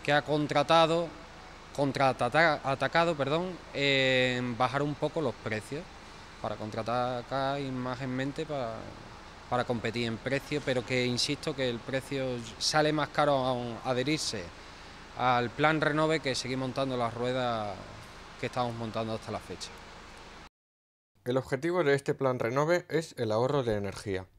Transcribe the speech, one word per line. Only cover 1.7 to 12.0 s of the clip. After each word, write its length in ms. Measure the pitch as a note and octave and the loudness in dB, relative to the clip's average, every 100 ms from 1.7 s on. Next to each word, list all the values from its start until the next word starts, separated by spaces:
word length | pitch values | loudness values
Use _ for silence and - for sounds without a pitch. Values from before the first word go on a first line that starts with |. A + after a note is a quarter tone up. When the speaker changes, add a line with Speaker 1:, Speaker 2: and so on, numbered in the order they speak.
| - | 0
Speaker 1:
contraatacado, 1400 | C#3+ B2+ C3+ B2 B2 C#3+ E3 D3 C3 C3+ C3+ E3 E3+ D#3 | 0 4 4 4 2 4 4 4 0 0 2 4 4 2
perdón, 420 | C3+ D#3 F3+ E3+ - | 2 0 0 -6 -8
en 800 | - C#3 C3+ C3 C3 B2+ B2 B2 A2+ | 0 2 4 6 6 4 2 -2 2
bajar 240 | B2+ C3+ | 2 2
un 140 | D3 C#3+ | 0 0
poco 240 | D3+ E3 | -2 0
los 120 | C#3+ - | -2 -2
precios 480 | B2+ G#2+ - C#3 F3+ - - - - - | -4 -4 -4 -8 -10 -16 -16 -16 -18 -8
para 140 | A2+ G#2+ | -6 -6
contraatacar 1040 | A2 A2+ A2+ A#2+ B2 B2 A#2 C3 C3+ C#3+ | -6 -4 -2 0 0 -2 -4 -2 0 -2
y 120 | C3+ | -4
más 300 | B2+ B2+ B2 | -4 -4 -4
en 140 | C3+ B2+ | -4 -2
mente 300 | C3+ C#3+ D#3 | -2 -4 -4
para, 300 | D3 A#2 A2+ G2+ - - - - - - | -4 -4 -6 -10 -14 -16 -16 -16 -18 -2
para 140 | B2 | 0
competir 420 | A#2+ A#2+ A#2 A2 A#2 | 2 0 0 0 -2
en 120 | A2+ | -2
precio, 440 | - C#3 - D3 | 0 -2 0 -2
pero 220 | C#3 B2+ A2+ | 0 0 2
que 200 | B2+ B2 | 2 2
insisto 500 | A#2+ - D3 - C#3 | 2 0 -2 -4 0
que 120 | C3 | 0
el 120 | A#2 | 0
precio 580 | A2 C3 | -2 -4